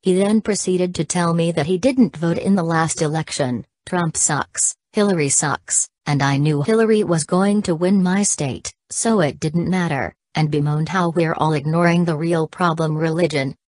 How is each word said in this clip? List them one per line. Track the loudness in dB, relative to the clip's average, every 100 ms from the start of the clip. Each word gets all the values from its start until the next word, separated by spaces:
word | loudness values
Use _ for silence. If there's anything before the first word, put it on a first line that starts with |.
He | 2
then | 2 4 2
proceeded | 0 -2 0 0 0 -2
to |
tell | -4 0 0
me | 0 0
that | 0 -2
he | 0
didn't | 0 2 2 2
vote | -2 0
in | 0 0
the |
last | 2 0 0 0
election. | -2 -2 -6 -4 -2 -2 -8 _ -6
"Trump | -2 -2 -2
sucks, | -2 -2 -4 -4 -6 -6 _
Hillary | 0 0 2 0
sucks, | 0 -2 -4 -4 -4 -4 _
and | -2 0
I | 2 2
knew | 2 0
Hillary | 2 2 4 2
was | 2 -2
going | 0 0 2 0
to | 0 0
win | 2 2
my | 2 2
state, | 0 -2 -4 -6 -12 _ _
so | -4 0 2
it | 2 0
didn't | -4 -2 -2
matter," | -2 -2 -2 -4 -10 _
and | -2 0
bemoaned | 0 0 -2 -2
how | -2 0
we're | 0 -2
all | 0 0
ignoring | 0 0 2 2 4
the | 2 0
real | 0 0 -2
problem, | -2 -2 0 -2 0
religion, | -2 0 0 0 -4 -8